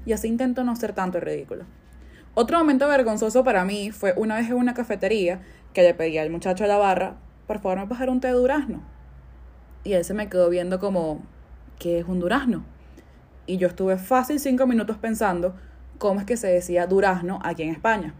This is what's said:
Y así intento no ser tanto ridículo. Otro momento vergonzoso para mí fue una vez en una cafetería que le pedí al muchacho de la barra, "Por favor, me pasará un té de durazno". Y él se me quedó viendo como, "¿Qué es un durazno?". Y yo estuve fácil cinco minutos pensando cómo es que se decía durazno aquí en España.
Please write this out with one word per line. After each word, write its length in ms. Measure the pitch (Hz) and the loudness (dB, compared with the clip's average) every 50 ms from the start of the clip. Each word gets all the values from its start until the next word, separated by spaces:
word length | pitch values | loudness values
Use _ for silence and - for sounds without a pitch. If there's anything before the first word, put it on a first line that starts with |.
| - | -2
Y 100 | - 220 | -2 -4
así 140 | 214 - 226 | -2 0 -2
intento 360 | 226 233 262 262 247 254 254 | 0 0 0 0 0 0 -2
no 120 | 247 233 | -2 -2
ser 180 | 233 - 208 202 | -2 -4 -6 -4
tanto 260 | 202 190 185 180 175 | -2 -4 -2 -2 -4
ridículo. 460 | 165 156 151 151 143 - - - - - - - - - - - - - - - - - - | -4 -4 -6 -6 -6 -10 -12 -14 -14 -16 -20 -20 -20 -20 -20 -20 -20 -20 -20 -20 -20 -6 0
Otro 240 | - 240 226 311 339 | 0 2 4 4 4
momento 300 | 330 302 277 254 269 285 | 4 4 4 4 4 4
vergonzoso 560 | 294 277 254 226 214 214 240 220 214 254 262 | 4 4 4 2 0 0 -2 2 2 4 4
para 220 | 262 226 190 180 | 4 4 2 2
mí 260 | 190 202 208 202 208 | 0 -2 -4 -6 -8
fue 240 | 220 - - 196 180 - | -8 -2 0 0 0 2
una 200 | 220 220 214 220 | 0 -2 0 -2
vez 120 | 240 226 | -2 -2
en 60 | 247 | 0
una 180 | 247 247 247 247 | 0 0 0 0
cafetería 680 | 254 240 - 220 202 - 190 220 220 190 170 180 185 - - - - - - - | -2 -4 -4 -4 -2 0 0 0 2 2 0 -2 -2 -8 -18 -20 -20 -20 -10 4
que 100 | - 180 | 6 6
le 100 | 175 170 | 6 6
pedí 240 | 170 165 165 156 160 | 6 0 -2 0 -2
al 140 | 156 160 | -2 -2
muchacho 320 | 165 170 175 190 185 185 214 | -4 -4 -2 -2 -2 0 2
de 60 | 202 | 2
la 80 | 202 202 | 4 4
barra, 400 | 208 196 185 180 185 196 - - - - - - - | 4 4 4 2 0 -4 -6 -12 -20 -20 -20 -20 -10
"Por 140 | - 214 214 | -8 -8 -4
favor, 180 | - 196 185 185 | -2 -2 -2 -2
me 100 | 196 196 | -4 -6
pasará 240 | 247 240 262 254 | -6 -4 -2 -2
un 80 | 254 254 | -2 0
té 100 | 262 254 | 0 2
de 40 | 254 | 2
durazno". 480 | 247 247 254 277 302 285 254 190 151 - - - - - - - - - - - - - - - - - - - - - | 4 4 4 2 0 -2 -4 -6 -10 -12 -16 -20 -20 -20 -20 -20 -20 -20 -20 -20 -20 -20 -20 -20 -20 -20 -20 -20 -16 -6
Y 100 | - 202 | -2 0
él 100 | 180 170 | 0 0
se 120 | - 190 | 0 -4
me 120 | 208 214 202 | -6 -6 -4
quedó 220 | - 180 180 175 | 0 2 2 4
viendo 300 | 175 180 175 180 185 185 | 2 0 -2 -2 -4 -2
como, 420 | 185 202 196 180 165 160 151 - - - - - - - - - - - - - | -2 -2 -2 -2 -2 -2 -4 -6 -10 -16 -20 -20 -20 -20 -20 -20 -20 -20 -20 -8
"¿Qué 220 | - 175 170 170 | -4 -2 -2 -2
es 80 | 170 170 | -2 -2
un 120 | 185 180 | -4 -2
durazno?". 460 | 175 175 220 277 277 254 208 160 - - - - - - - - - - - - - - _ - - | -2 0 0 0 0 0 -2 -2 -4 -14 -20 -20 -20 -20 -20 -20 -20 -20 -20 -20 -20 -20 _ -20 -10
Y 120 | - 180 185 | -6 -4 0
yo 100 | 185 180 | 0 -2
estuve 300 | 180 - 190 190 190 190 | -2 0 -2 0 0 -2
fácil 420 | 190 - 262 254 247 - 302 294 | 0 0 2 2 2 0 -4 -4
cinco 260 | 285 277 254 254 269 | 0 0 2 2 2
minutos 320 | 247 247 226 208 208 220 220 | 2 2 2 0 -2 -6 -6
pensando 560 | - 226 220 220 233 202 175 175 170 185 185 - - - - - - - - - | -4 -6 -2 0 0 0 0 0 -2 -4 -4 -6 -18 -20 -20 -20 -20 -20 -16 -4
cómo 200 | - 208 190 202 | -2 0 0 0
es 60 | 196 | -2
que 100 | - 240 | -2 -4
se 120 | 233 - 196 | -2 0 2
decía 400 | 180 180 180 180 175 175 175 175 | 2 2 2 2 0 0 2 2
durazno 500 | 185 196 190 190 185 180 170 175 185 196 - | 2 4 4 4 2 0 -2 -4 -6 -6 -6
aquí 180 | - 175 170 | -8 -6 -6
en 80 | 160 156 | -6 -6
España. 460 | 160 151 - 226 226 208 175 156 151 - | -6 -2 0 0 0 0 -2 -10 -12 -16